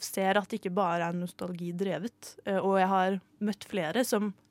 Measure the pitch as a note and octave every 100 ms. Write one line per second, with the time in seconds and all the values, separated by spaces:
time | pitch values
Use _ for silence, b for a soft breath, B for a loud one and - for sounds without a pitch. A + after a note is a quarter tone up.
0 | - - F#3+ G3+ G3 A3+ F#3+ F3+ F3+ E3+
1 | E3+ F3 F3 - F3+ F3 F3 F3 G3 D#3
2 | A3 - - - - F#3+ G3 F#3+ F#3 F#3+
3 | F#3 G3 - - G#3 G3 - G3+ D#3 G3+
4 | B3 A3 G#3 - _